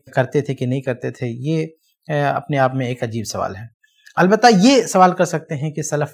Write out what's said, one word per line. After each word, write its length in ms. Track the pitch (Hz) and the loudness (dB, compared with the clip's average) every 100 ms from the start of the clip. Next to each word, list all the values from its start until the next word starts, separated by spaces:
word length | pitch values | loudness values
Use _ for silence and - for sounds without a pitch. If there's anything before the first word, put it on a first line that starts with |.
| - | -6
करते 280 | - 120 147 | -2 0 0
थे 120 | 131 | -2
कि 120 | 135 123 | -4 -4
नहीं 160 | 135 | -4
करते 280 | 131 120 127 | -4 -6 -8
थे, 160 | - 120 | -8 -8
ये, 480 | 120 139 160 160 _ _ _ - | -6 -4 -4 -4 _ _ _ -6
अ, 20 | |
अपने 440 | 147 143 131 - 143 | -2 -2 -2 -2 0
आप 160 | 131 | 0
में 140 | 131 123 | 0 -4
एक 140 | 123 | -6
अजीब 220 | 120 113 | -6 -6
सवाल 320 | 104 101 - 98 | -8 -6 -6 -8
है। 140 | 117 _ _ _ _ - | -16 _ _ _ _ 0
अलबत्ता 300 | 185 214 240 | 2 4 6
ये 380 | 196 226 269 - | 6 6 4 4
सवाल 260 | - 185 | 4 4
कर 120 | 175 | 4
सकते 300 | 170 160 - | -2 -2 -6
हैं 180 | 147 156 | -6 -6
कि 100 | 147 | -6
सलफ़ 300 | 147 147 143 | -6 -4 -4